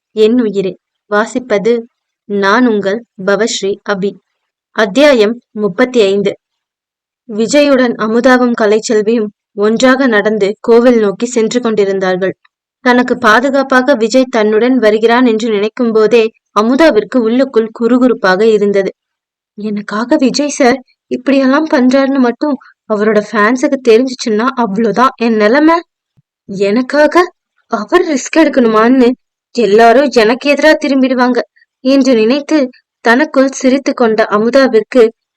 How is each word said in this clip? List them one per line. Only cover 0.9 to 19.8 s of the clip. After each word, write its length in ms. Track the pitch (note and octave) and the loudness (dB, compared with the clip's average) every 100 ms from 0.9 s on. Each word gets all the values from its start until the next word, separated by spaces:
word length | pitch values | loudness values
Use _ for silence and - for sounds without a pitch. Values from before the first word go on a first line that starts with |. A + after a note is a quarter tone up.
| _ - | _ -6
வாசிப்பது 720 | G#3 A3+ B3+ B3+ G3+ G#3 A#3 A#3 _ _ _ | -4 -2 -6 -4 -2 -2 -4 -6 _ _ _
நான் 440 | - G3+ G3 A3+ B3 | -8 -4 0 0 0
உங்கள் 360 | G#3 F#3+ A3+ A#3+ - F#3+ | 0 -2 -6 -10 -8 -4
பவஸ்ரீ 500 | G3 A#3+ - G3 G3+ - | -2 -2 -4 -6 -6 -6
அபி. 220 | G3+ G3 F3+ _ _ _ _ _ | -6 -6 -8 _ _ _ _ _
அத்தியாயம் 720 | - G#3+ G#3+ D4 B3 G#3 A#3+ _ | -4 -2 2 4 4 0 -2 _
முப்பத்தி 500 | G#3+ G#3 G#3 B3+ B3 | -6 -6 -2 -2 0
ஐந்து. 380 | G3 G3+ G3 - _ _ _ _ _ _ _ _ - | 0 0 -4 -6 _ _ _ _ _ _ _ _ -12
விஜயுடன் 680 | G#3+ A3 C#4+ C#4+ B3+ B3 - | -6 0 2 2 2 0 -4
அமுதாவும் 560 | G#3+ A#3 B3+ B3 B3 A#3 | -4 0 2 2 0 0
கலைச்செல்வியும் 680 | G#3 A3 - G#3+ G#3 A#3 G#3+ - _ | 0 0 0 -2 0 -2 -4 -10 _
ஒன்றாக 540 | G3+ G#3+ A3+ B3+ B3+ C4+ | -4 -2 0 2 2 0
நடந்து 480 | G#3 G#3 G#3+ G3 G#3+ | 0 0 -2 -2 -4
கோவில் 400 | - A#3 B3 A#3 | 2 4 4 2
நோக்கி 260 | G3+ F#3+ A#3+ | 0 -4 -6
சென்று 360 | A#3 A3 B3 | -2 -2 -2
கொண்டிருந்தார்கள். 760 | A#3+ G#3+ G3 F#3+ F#3 F#3 F#3+ - _ _ _ _ | -4 -2 -2 -2 -2 -2 -4 -6 _ _ _ _
தனக்கு 380 | B3+ B3 B3 B3 | 0 0 0 0
பாதுகாப்பாக 760 | A3 A3 C#4 C4+ C4+ B3+ C4 | 2 2 2 -2 0 0 2
விஜய் 320 | A#3+ A3 B3+ B3+ | 0 0 0 0
தன்னுடன் 480 | A#3 G#3+ G#3+ B3 C4 | 0 0 0 2 2
வருகிறான் 480 | G#3+ G#3+ A3 A#3+ B3+ | 2 2 2 2 2
என்று 240 | A3 A#3 | 0 -2
நினைக்கும் 420 | G#3 G#3+ - A#3 | -2 -4 -4 -2
போதே 400 | A3 G#3+ A#3 A3+ _ _ G#3 | 0 2 2 0 _ _ -2
அமுதாவிற்கு 560 | A3+ C4+ D#4+ G#3+ F#3+ B3+ | 0 2 2 2 -2 -2
உள்ளுக்குள் 520 | A3 B3 C4 A3+ A3 - | 0 0 0 -2 -4 -4
குறுகுறுப்பாக 640 | A3+ B3 B3+ A3 F#3+ F#3 | 0 2 2 0 0 0
இருந்தது. 520 | A3+ G#3 G3+ G3 F#3+ - _ _ _ _ _ | 2 2 0 0 -4 -8 _ _ _ _ _
"எனக்காக 600 | - G#3+ G#3 | -12 -10 -8